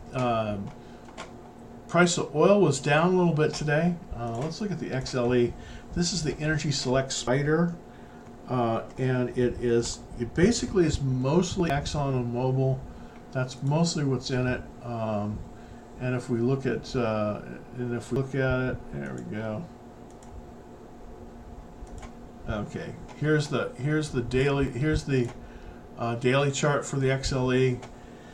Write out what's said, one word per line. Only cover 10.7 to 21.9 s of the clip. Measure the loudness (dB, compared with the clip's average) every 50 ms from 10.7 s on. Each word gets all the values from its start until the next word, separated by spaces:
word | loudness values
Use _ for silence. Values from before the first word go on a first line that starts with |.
| 4 4 4
is | 4 2 2
mostly | 0 0 0 2 2 4 4 4 4 2 0 0 0 2
Exxon | 0 0 -2 -2 -2 -2 0 0 0
and | 0 0 -2 -2
Mobil. | 0 0 2 2 2 2 2 2 0 -4 -8 -12 -14 -16 -16 -16 -18 -16 -8 -4
That's | -4 -4 -4 -4 -4 -2
mostly | 0 2 2 2 2 2 0 0
what's | 0 0 0 0 -2
in | 0 0 2
it. | 0 0 -2 -4 -10 -14 -12 -10
Um, | -8 -6 -4 -2 -2 0 0 0 -2 -4 -4 -8 -10 -14 -16 -16 -16 -16 -18 -18 -16 -10 -6
and | -2 -2 -2
if | -2 -2 0
we | 0 2
look | 2 2 2 2 2
at, | 0 -2 -2 -4 -4 -2
uh, | 0 0 2 2 2 0 0 -2 -4 -6 -10 -12 -12 -14 -12 -8
and | -6 -4 -4 -4
if | -4 -4 -2
we | -2 -2
look | 0 0 0
at | 2 2 2 2 2
it, | 0 0 -2 -4 -6 -8 -8
there | -8 -8 -6 -8
we | -8 -8 -6 -6
go. | -4 -4 -4 -4 -4 -6 -8 -12 -16 -18 -18 -18 -18 -18 -18 -18 -18 -18 -16 -16 -14 -14 -16 -16 -18 -18 -18 -18 -18 -18 -18 -16 -16 -16 -16 -14 -16 -16 -16 -16 -16 -16 -16 -16 -16 -16 -16 -16 -14 -14 -14